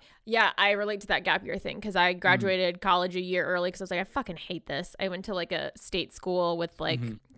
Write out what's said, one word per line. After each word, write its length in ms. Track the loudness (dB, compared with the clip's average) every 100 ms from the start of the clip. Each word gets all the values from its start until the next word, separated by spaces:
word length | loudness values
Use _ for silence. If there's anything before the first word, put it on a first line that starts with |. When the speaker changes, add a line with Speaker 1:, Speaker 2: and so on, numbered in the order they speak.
| -12 _
Speaker 1:
Yeah, 260 | -2 4 4 4
I 140 | 4
relate 280 | 4 0 -4
to 40 | -2
that 160 | 0
gap 200 | 2 0
year 140 | 0 -6
thing 220 | -6 -6
'cause 160 | -2 4
I 180 | 4
Speaker 2:
Mm. 60 | 4
Speaker 1:
graduated 600 | 4 4 4 2 0 0
college 340 | 2 4 2 -2
a 40 |
year 240 | -2 -2
early 260 | 0 0 0
'cause 100 | -4
I 40 |
was 60 | -4
like, 100 | -4
"I 40 |
fucking 320 | -2 -4 -6 -10
hate 300 | -8 -10 -6
this." 300 | -6 -6 -6
I 100 | -4
went 160 | -4 -6
to, 80 |
like, 180 | -6 -4
a 200 | -4 -4 -6
state 360 | -4 -2 -4
school 420 | -6 -2 0 2 0
with, 240 | -4 -4
like, 200 | -4 -2
Speaker 2:
Mm-hmm. 140 | -4 -8 _